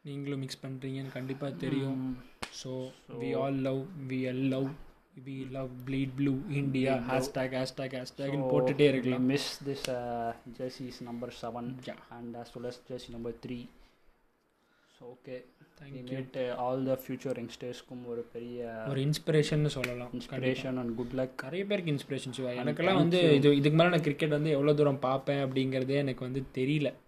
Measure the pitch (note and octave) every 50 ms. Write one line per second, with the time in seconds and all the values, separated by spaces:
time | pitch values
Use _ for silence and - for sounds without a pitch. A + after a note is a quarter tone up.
0 | _ D3+ C#3+ C#3 C#3+ C#3 C#3+ C3+ C3+ C3 - - - C3+ C3+ C3 B2+ C3+ C3 C3+
1 | C3+ C3+ C3 B2+ B2+ C3 C3+ C#3 D3 C#3 B2 - C3 C3 C3 C3+ C3+ C3+ C3 C3
2 | C3 C3 C3 B2+ - - - - - - - - - C3 C3 C3 B2+ C3 - -
3 | - - B2 A#2+ A#2 A#2+ C3+ C3+ C3+ C#3 C#3 C3+ C3 C3+ C3 C3+ C3+ C3+ - D3
4 | C3+ C3 C3 C3 B2+ B2+ B2+ B2+ C3+ C3+ C3 C3 C#3 C3+ D3 - - - - _
5 | _ _ _ - B2+ C3+ C#3 C3+ C3+ C3+ C3 C3+ C3 B2+ B2+ B2+ B2 C3 C3+ C3+
6 | C#3 C3 B2+ C3+ C#3+ C#3+ C3+ C3 C#3 - C#3+ C#3+ C#3 C#3 C3 C3 B2+ C3 C3+ B2+
7 | A#2 B2 C3 C3 B2+ C3+ - C#3 C3 C3 C3 B2+ C3 B2+ - - C3+ C3 C3 B2+
8 | B2+ - - - C#3+ C#3 C#3 D3 C3+ B2+ B2+ B2+ B2+ B2+ D3 C3+ D3 C#3+ C3 C3
9 | A#2+ B2 B2+ B2 B2+ B2+ C3+ C#3+ - - - - C#3 C#3 C#3 C3+ - - B2+ B2
10 | B2 A#2+ A#2+ A#2 A#2 A#2 A#2 - - - A2+ - C3 B2+ B2+ - C#3 B2 A#2 -
11 | B2+ A#2+ A#2+ A#2+ A#2+ A#2+ A#2+ - - A#2 A2 A#2+ A#2+ A#2+ C3 C3 B2+ - - -
12 | - - A#2+ A#2+ A#2 A#2+ A#2 A#2+ A#2+ - - B2+ A#2+ B2 B2 - - - B2+ B2
13 | B2 - A#2 A#2 A#2 A#2+ A#2 - - C3 B2+ A#2+ B2 - - - - - _ _
14 | _ - _ _ _ _ _ _ _ _ _ _ _ _ _ _ _ _ _ _
15 | B2+ A#2+ B2 B2 _ - B2+ B2+ - - _ _ D#3 _ _ - D3 C#3 C#3 C3
16 | B2 B2 C3 C3+ C3 C3 - C3+ B2+ B2 B2 - B2 B2 C3 C3+ C3 C3 C3 C3
17 | - - C3+ B2 - C3+ B2+ A#2+ A#2 A#2 - - - B2 B2 - - - B2+ B2
18 | B2 A#2+ A#2 A#2 A#2+ A#2 - A#2 A#2+ A#2+ A#2+ A#2+ A#2+ A#2 A2+ A2 A2 B2+ C#3 C3+
19 | C3+ D3 D3+ - - - D#3+ D#3 D3 D3 - D3+ D3+ D3 - C3+ B2 B2 B2 B2
20 | B2 B2 - B2 A#2 - C3 C3 B2+ C3 C3 C3 - C3+ B2+ B2+ B2 A#2+ A#2 A2+
21 | B2 A#2 B2+ C3 C3 B2+ - - - C3 D3 F#3 G3+ G3+ G#3 G3 F3+ E3 D3 C3+
22 | - - C#3+ B2+ - C3 A#2+ - C3 B2+ B2 B2 B2 - C#3+ D3+ E3+ F3+ F#3+ F#3+
23 | D#3+ E3+ F3 F3+ F3 E3 D3 C#3 C3 D3 D3 C#3+ C#3+ D3+ D3+ D#3+ E3+ F3+ F3 E3
24 | D3+ D3+ C#3 - E3 D#3 D3+ D3 D3+ D#3+ D3+ C#3 C#3 D3 D3+ D3 D3 C#3+ C#3 C3
25 | - B2+ C3 C3+ C3+ - C#3+ C#3+ C#3 C3 C3 C3+ C3 C3 C3 C3 C3 C3 C3+ C#3+
26 | C#3+ C3+ B2+ B2 C3 B2+ B2+ C#3 C3+ - - C3 C3 C3+ D3+ D#3 D3 B2+ - -
27 | _